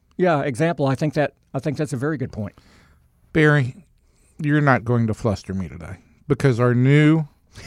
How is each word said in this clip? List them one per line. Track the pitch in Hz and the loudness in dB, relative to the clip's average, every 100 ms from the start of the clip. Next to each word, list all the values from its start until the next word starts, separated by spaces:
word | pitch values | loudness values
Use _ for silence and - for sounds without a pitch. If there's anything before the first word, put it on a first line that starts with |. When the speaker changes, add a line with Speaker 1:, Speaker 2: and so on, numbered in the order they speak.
| _ - | _ -2
Speaker 1:
yeah, | 180 151 | 0 0
example, | 147 120 160 175 139 | -2 -2 -2 -2 -2
I | |
think | 135 156 | -2 -2
that, | 151 143 _ _ | -2 -4 _ _
I | 139 | -8
think | 156 131 | -6 -6
that's | 147 | -6
a | 131 | -4
very | 143 156 | -4 -6
good | 123 | -8
point. | - 104 _ _ _ _ _ _ _ _ | -8 -12 _ _ _ _ _ _ _ _
Speaker 2:
Barry, | 160 151 147 127 - - _ _ _ _ - | 2 4 4 0 -6 -20 _ _ _ _ -8
you're | 151 147 | -2 2
not | 143 120 | 2 2
going | 117 120 113 | 2 0 0
to | |
fluster | 107 117 95 - | -2 -2 -4 -6
me | 95 85 | -8 -8
today | 82 80 95 _ _ - | -12 -16 -18 _ _ -4
because | 135 139 117 | 0 0 2
our | 123 | 2
new | 123 131 147 151 160 151 _ _ - | 2 4 4 4 2 -2 _ _ -18